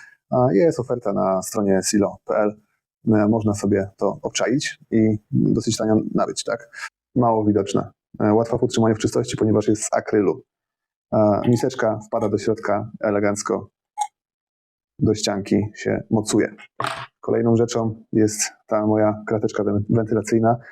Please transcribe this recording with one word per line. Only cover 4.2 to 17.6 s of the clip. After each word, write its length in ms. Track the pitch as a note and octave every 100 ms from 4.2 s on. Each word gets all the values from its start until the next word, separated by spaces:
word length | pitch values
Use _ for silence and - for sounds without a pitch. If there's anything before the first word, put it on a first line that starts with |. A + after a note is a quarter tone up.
obczaić 580 | A#2 - G#2+ C3 - - -
i 260 | A2+ A2 G#2+ -
dosyć 460 | C3 G#2 - A2+ A#2
tanio 180 | A2 A2 - -
nabyć, 280 | F#2 -
tak? 460 | - G#2 - - - _ _ B2+
Mało 300 | A#2+ A2+ G#2+
widoczna. 460 | G#2 G2 - - _ _ -
E, 140 | G#2+
łatwa 240 | G#2+ A#2 B2
w 60 |
utrzymaniu 320 | B2 A#2 A2 G#2
w 40 |
czystości, 380 | A2 B2+ A#2+ -
ponieważ 300 | A2 G#2+ G#2
jest 160 | G#2+
z 100 | -
akrylu. 500 | - - G#2+ F#2+ - - _ _ _ _ _ -
E, 280 | A2 G#2+ G2+ -
miseczka 520 | A#2+ C3 - A2+ G#2+ -
wpada 220 | A#2 A2
do 80 | G#2
środka 540 | - G#2+ - G#2 A2+ -
elegancko. 680 | A2 G#2 G#2 G#2 - G2 G2 _ _ - - _ _ _ _ _ _ _ _ -
Do 140 | A2
ścianki 520 | G#2+ - G2+ G2 G2+ G#2 -
się 280 | G#2+ G#2 -
mocuje. 460 | A2+ G#2 G#2+ - - - - - - - _
Kolejną 340 | - A2+ A#2
rzeczą 480 | A2+